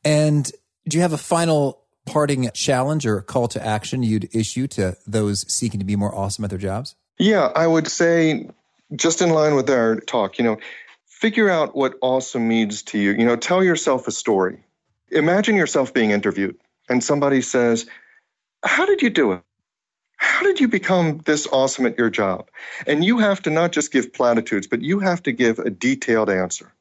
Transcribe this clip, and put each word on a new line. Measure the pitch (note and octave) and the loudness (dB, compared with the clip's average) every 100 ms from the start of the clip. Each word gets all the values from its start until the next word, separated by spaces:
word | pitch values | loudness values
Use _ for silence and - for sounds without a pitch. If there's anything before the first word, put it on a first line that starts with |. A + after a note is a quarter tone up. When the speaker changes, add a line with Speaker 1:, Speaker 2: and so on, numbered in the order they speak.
Speaker 1:
And | D3+ D3+ D3+ D3+ C3 - _ _ E3 | 2 2 2 2 -2 -10 _ _ -4
do | D#3 | 0
you | |
have | F3 | 0
a | D3+ | -2
final | - E3+ E3 D3+ C#3 - _ _ | -2 0 2 2 0 -4 _ _
parting | - D3+ C#3+ C3+ B2 | -4 0 0 0 -2
challenge | - - B2+ C3+ D#3 | -4 0 0 0 -2
or | C3 G#2 | -2 -2
call | - C3 A#2+ | -2 -2 -2
to | G#2 | -4
action | A2 G#2+ - C3 | -4 -4 -4 -2
you'd | A#2 A2 - | 0 0 -2
issue | A2+ A2 B2 C#3 | -4 -2 -4 -6
to | - F#2 F#2 - | -2 -4 -4 -6
those | A2 G#2 G2+ - | -2 -2 -4 -4
seeking | - A#2 G2+ | -4 -4 -4
to | |
be | F#2+ | -2
more | G2+ G2+ | -2 -2
awesome | G2 G2 G2+ | -4 -6 -6
at | G2+ | -6
their | F#2 | -6
jobs? | G2 G2+ C#3 _ _ - | -6 -6 -10 _ _ 0
Speaker 2:
Yeah, | F#3+ G3+ C#3 | 2 4 2
I | D#3+ E3 | 2 2
would | D#3+ D#3 | 2 0
say, | - E3+ E3+ D#3+ D3+ - _ _ _ _ | 0 2 4 2 0 -6 _ _ _ _
just | C#3+ E3+ D#3 | -2 -2 2
in | F3 | 2
line | D#3 D3+ | 4 4
with | C#3+ B2 | 2 2
our | C3 A2+ A2 | 2 2 0
talk, | - A#2+ G2 - | -2 -2 -2 0
you | |
know, | A#2 G#2+ - - - - | 0 0 -8 -20 -20 -20
figure | _ - A3 G#3+ G#3 | _ -2 0 2 2
out | E3+ D3+ | 2 0
what | C#3+ C3 - | 0 -2 0
awesome | B2+ C3 C3 B2 A2+ | 0 0 -2 -2 0
means | A2+ G#2+ G#2+ | 2 0 -4
to | - G#2+ | -6 0
you. | G2+ | 0
You | G2+ | 2
know, | A#2 | 2
tell | A#2 - F3+ | 2 0 2
yourself | F#3 E3 - B2+ - | 2 2 0 -2 -2
a | |
story. | - - G2 F#2 - _ _ _ _ _ | -4 0 2 0 -4 _ _ _ _ _
Imagine | D#3 D3+ F#3+ G#3+ | 0 2 2 2
yourself | G#3 D3+ D3 C3 | 0 0 0 0
being | B2+ A2 | 0 2
interviewed | G#2 G2+ F#2 F#2+ - _ _ _ | 2 0 -2 -6 -8 _ _ _
and | B2 | -2
somebody | A#2 D3 C#3+ C3+ | 0 0 2 2
says, | B2+ B2+ A#2+ A#2 - - _ _ _ _ _ _ | 0 0 2 0 -4 -20 _ _ _ _ _ _
"How | - - F#4+ | -2 0 2
did | G4 | 2
you | B3 | 2
do | E3 A#2+ | 2 0
it? | F2+ _ _ _ _ _ _ _ - | 0 _ _ _ _ _ _ _ -4
How | - - | -2 0
did | G4 E4+ | 0 2
you | B3 | 2
become | G3+ - F#3 E3 D3+ | 0 0 2 2 -2
this | D#3+ D3+ - | -2 -2 0
awesome | C3+ C3 - | 0 0 0
at | B2 A#2 | -2 0
your | A#2 | -2
job?" | - G2 F2+ - - - - - | 0 -2 -2 -8 -20 -18 -10 -2
And | D3 | 0
you | F3+ A#3+ | 2 2
have | G#3+ G3 | 2 0
to | D#3+ | 0
not | D#3 E3+ | 0 0
just | D#3 D3 | 0 0
give | C3+ G#2+ | 0 -2
platitudes, | - B2 A#2 A2+ G2+ F#2 | 0 2 2 0 -6 -2
but | A#2+ | -4
you | C3+ G3+ | -2 0
have | F#3+ F3 | 0 -2
to | C#3+ | -4
give | A#2+ A#2+ A2+ | 0 0 2
a | A#2+ | -4
detailed | G2 B2 C3+ - A2+ G#2+ | -2 -2 -2 0 0 2
answer. | F#2 F2+ - - _ | 0 -2 -6 -14 _